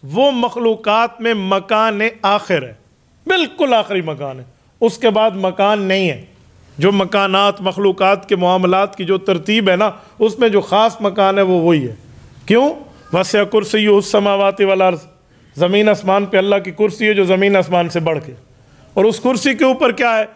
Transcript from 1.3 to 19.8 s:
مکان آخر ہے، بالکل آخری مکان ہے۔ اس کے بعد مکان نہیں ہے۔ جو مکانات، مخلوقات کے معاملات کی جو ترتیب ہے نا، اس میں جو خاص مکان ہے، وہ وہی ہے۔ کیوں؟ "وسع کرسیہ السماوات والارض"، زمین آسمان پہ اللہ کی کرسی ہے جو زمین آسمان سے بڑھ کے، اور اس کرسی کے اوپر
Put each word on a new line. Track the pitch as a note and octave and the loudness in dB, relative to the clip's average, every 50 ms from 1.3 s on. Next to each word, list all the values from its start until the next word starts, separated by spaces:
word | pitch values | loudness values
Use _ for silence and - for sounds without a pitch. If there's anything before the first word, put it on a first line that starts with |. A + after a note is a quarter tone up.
| A#3 | -2
مکان | G#3+ F#3+ F#3+ G3 G3 F#3+ G3 A3 G#3+ A3 A3+ G#3+ G3+ G#3+ A3+ A3+ - | -2 -2 -2 -2 -2 -2 -2 0 0 0 0 0 -2 -4 -4 -6 -4
آخر | - G3 G3+ G#3 G#3 - F#3+ D#3 C3 | -2 0 0 0 -2 -2 -4 -4 -4
ہے، | B2 A2 - _ _ _ _ _ _ _ _ _ - | -6 -16 -20 _ _ _ _ _ _ _ _ _ -2
بالکل | F#4 F#4 E4 C4 - - D#4 C#4 B3 | -2 -2 -2 -4 -2 -2 0 2 2
آخری | A3+ G3+ F3 G3+ F#3 | 0 0 0 -4 -6
مکان | F3 D#3 D3+ C3 C#3+ C#3 C3 C3 | -4 -6 -8 -8 -10 -12 -12 -14
ہے۔ | B2+ - _ _ _ _ _ _ | -18 -20 _ _ _ _ _ _
اس | A#3 A#3 - - | -2 -2 -2 0
کے | - A#3+ | -2 0
بعد | G#3 G#3+ A3 A3 F#3+ | 2 2 0 0 0
مکان | F#3+ F#3+ F#3 F3+ F#3+ G3 G3+ G#3+ G#3 | -2 -4 -4 -2 0 0 0 0 0
نہیں | G3 F#3+ F#3+ G3 F#3+ F3 | 0 -2 -2 0 0 -2
ہے۔ | C#3+ A2 - - _ _ _ _ _ _ _ _ - - | -4 -6 -12 -20 _ _ _ _ _ _ _ _ -10 -2
جو | C#3+ F#3+ | 0 0
مکانات، | G3+ G3 G#3 - - G#3 G3 G3 F#3+ G3 G3 G3+ G3 G3+ | 2 2 0 0 0 0 0 2 2 2 2 2 0 -2
مخلوقات | F#3+ F#3+ F#3 F#3 G3+ G3 F#3+ F#3+ G3 F#3+ G3+ G3+ G3 - | -4 -6 -4 0 0 0 0 2 2 0 0 0 0 -4
کے | G#3 | -2
معاملات | F#3 F3+ F3+ F3+ F#3 F3+ F3+ F3+ F#3+ G3 G3+ G3 | 0 2 2 2 2 2 2 2 2 0 -2 -4
کی | - F#3+ | -10 -4
جو | E3 F#3+ F#3+ | -2 -2 -2
ترتیب | - - F#3+ F3 D3+ - G#3+ A3+ G#3+ F#3+ | 0 -2 -2 -2 -2 -2 -2 0 2 2
ہے | F3+ | 2
نا، | F3+ G#3 G#3+ D#3+ - - - _ _ | 2 0 -2 -2 -6 -20 -20 _ _
اس | - A3 G3 A3 | -2 -2 0 0
میں | B3+ A3+ | 0 2
جو | G3+ G3+ | 2 0
خاص | F3 - - G3+ A3 A3+ A3 - | 0 0 0 2 2 2 0 -2
مکان | G#3+ G3+ F3+ F#3+ G3 F#3+ G3 G3 | -6 -6 -2 0 0 2 2 2
ہے، | G3 | 2
وہ | F#3 F#3 F3 | 2 2 2
وہی | E3 E3+ E3+ D3+ C3+ A#2+ | 2 2 2 2 0 -4
ہے۔ | A2 - - - - - - - - - - | -10 -12 -20 -20 -20 -20 -20 -20 -20 -20 -2
کیوں؟ | - G3+ A#3 C4 D4 E4 - - - - - - - - | 0 2 2 2 2 -2 -4 -14 -20 -20 -20 -14 -4 -2
"وسع | E3+ F#3 F#3 - G#3 G#3 | -2 -2 0 0 0 0
کرسیہ | G3 - A3 G3+ - - G#3+ G#3+ G#3 | 2 0 -2 0 0 -2 0 2 4
السماوات | G#3 G3 G3 - - G#3 G3+ G3+ G3+ G3 G3 G3 G3 G3 | 2 2 2 2 0 0 2 2 0 2 2 0 0 0
والارض"، | G3+ F#3+ G3 F#3+ F#3+ F#3 F3+ D#3 - - _ _ _ _ _ _ _ _ _ | 0 0 2 2 2 2 2 0 -6 -16 _ _ _ _ _ _ _ _ _
زمین | C#3 D#3+ F3 F#3+ G3+ G#3 G#3+ | -2 0 0 2 2 2 2
آسمان | G#3 G3 - F#3+ F#3+ G3+ G3+ | 2 0 0 0 0 0 0
پہ | F#3 - F#3+ | 0 0 0
اللہ | F#3+ G3+ G3+ | 2 2 0
کی | G3+ F#3 F#3 | -2 -2 -6
کرسی | E3+ - G#3 G#3+ F#3+ - A3+ G#3+ | -4 -2 -2 -2 -2 -2 -2 0
ہے | G#3+ | 2
جو | G3 G3 | 2 2
زمین | F3 F#3+ F#3 G3 G3+ G3+ | 2 2 2 2 2 2
آسمان | F#3+ F3+ - F#3 F3 F3 E3+ | 2 0 2 0 0 0 0
سے | - E3+ | -2 -4
بڑھ | D#3+ E3 D#3+ D3 D3+ | -2 -2 -4 -4 -6
کے، | - B2 - _ _ _ _ _ _ _ _ - _ - | -10 -18 -20 _ _ _ _ _ _ _ _ -20 _ -2
اور | - F#3+ | 0 2
اس | A3 A3 A3+ | 2 0 0
کرسی | - B3+ C4 G#3+ - C#4 C4 | -2 -2 -2 0 0 -2 0
کے | G#3+ D#4+ | 2 2
اوپر | C4 C4 C4 | 0 2 2